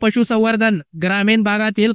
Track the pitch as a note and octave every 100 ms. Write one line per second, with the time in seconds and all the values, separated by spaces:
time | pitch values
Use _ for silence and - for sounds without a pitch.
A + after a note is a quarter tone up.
0 | A3 A#3+ A#3 A3 A3 A3+ A3 G3 - D#3+
1 | F3+ G3 G3+ A3+ G#3 G#3 A3 G#3 A3